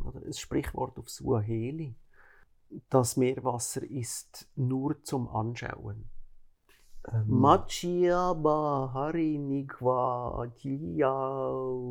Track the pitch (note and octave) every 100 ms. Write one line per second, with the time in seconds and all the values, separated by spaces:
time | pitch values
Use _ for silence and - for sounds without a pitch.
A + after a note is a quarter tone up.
0 | - C#3 - - - C#3 - - B2+ -
1 | - - C3+ A#2 G#2 A2+ A#2+ D#3+ D3 A2
2 | - - - - - _ - - - C3+
3 | A#2+ - B2+ C3 B2+ A#2+ - C3 - C3+
4 | A2+ - - - - - B2+ C3 D3 D3
5 | - C3+ A#2+ G#2+ A2+ A#2+ - - G#2+ G#2+
6 | - - - - - _ _ - - -
7 | - A2+ G#2+ B2+ C#3 F#3+ - - F3 F3
8 | F3+ F3 F3+ E3 D3+ D3+ D3+ C#3 C3+ C3
9 | D3+ E3 D#3 D3 C#3 C#3 C3+ - B2 B2+
10 | B2+ B2 B2 - A#2+ - C#3 C#3 E3 D#3
11 | C3+ C3+ C3 C3+ C3 C3 C3 B2+ B2